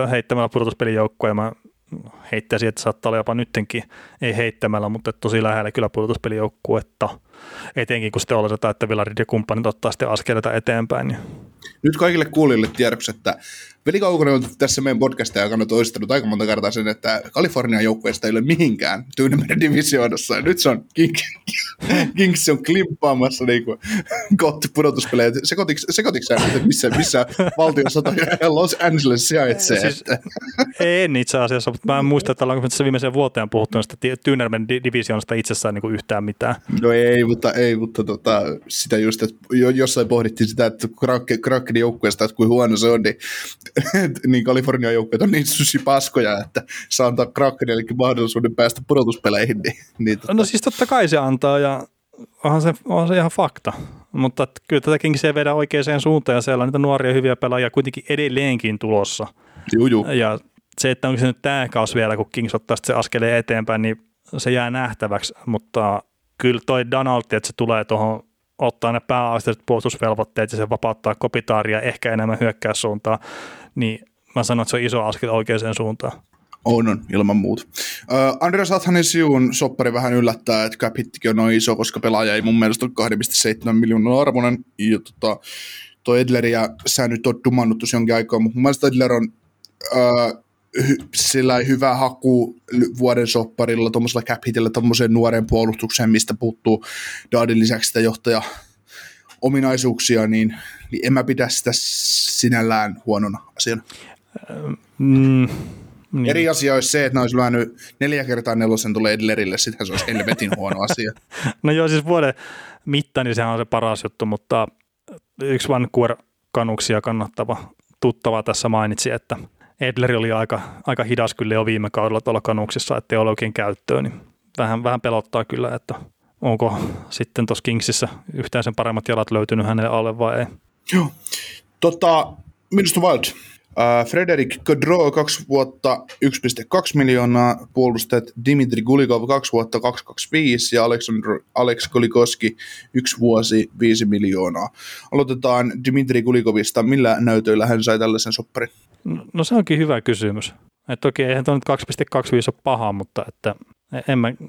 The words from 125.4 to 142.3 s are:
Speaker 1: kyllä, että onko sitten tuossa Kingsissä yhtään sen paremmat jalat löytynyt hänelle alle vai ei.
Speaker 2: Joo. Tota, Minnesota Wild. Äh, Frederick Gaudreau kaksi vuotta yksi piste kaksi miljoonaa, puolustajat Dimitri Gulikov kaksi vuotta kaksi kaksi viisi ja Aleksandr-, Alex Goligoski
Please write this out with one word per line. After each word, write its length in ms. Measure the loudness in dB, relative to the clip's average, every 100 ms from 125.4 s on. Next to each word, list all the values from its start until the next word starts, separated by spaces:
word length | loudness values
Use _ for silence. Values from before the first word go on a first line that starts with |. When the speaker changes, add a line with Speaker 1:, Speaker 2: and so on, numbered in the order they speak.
| -4
Speaker 1:
kyllä, 300 | -4 -4 -6
että 200 | -10 -14 -14 _ _ -6
onko 360 | -2 0 0 -2 -6 -10 -12
sitten 360 | -10 -8 -4 -2
tuossa 160 | -2
Kingsissä 440 | -2 -4 -2 -2 -4 -8 -14
yhtään 300 | -10 -6 -4
sen 120 | -4 -2
paremmat 320 | -2 -2 -2
jalat 240 | -2 0
löytynyt 340 | 0 0 0 0
hänelle 240 | 0 0
alle 280 | 0 -2 -2
vai 220 | -2 -2
ei. 60 | -6 -10 _ _ -2
Speaker 2:
Joo. 180 | 0 0 -4 -12 -10 -12 -18 _ 0
Tota, 540 | 0 2 4 4 2 -8 -20 _ -2
Minnesota 360 | 0 2 2 4
Wild. 160 | 2 0 -8 -20 -20 _ 0
Äh, 260 | 2 4 2
Frederick 580 | 0 2 2 0 -2
Gaudreau 480 | 0 0 2 4 4
kaksi 340 | 2 -2 -4 0
vuotta 560 | 0 0 -2 -2 -2 -6 0
yksi 200 | 0 0
piste 220 | -4 -4 -2
kaksi 300 | -2 0 2
miljoonaa, 680 | 4 4 4 4 4 0 -4
puolustajat 500 | 0 2 0 0 -2 -2 -6 2
Dimitri 360 | 2 2 0
Gulikov 460 | 2 4 4 2 0
kaksi 240 | -2 0
vuotta 280 | -2 0 -2
kaksi 260 | -2 -4 -12
kaksi 240 | -12 -4
viisi 440 | 0 2 0 0 2
ja 100 | 2
Aleksandr-, 580 | 0 -2 -4 -2 -4 _ -2
Alex 340 | 0 0 -2
Goligoski 680 | 0 2 4 2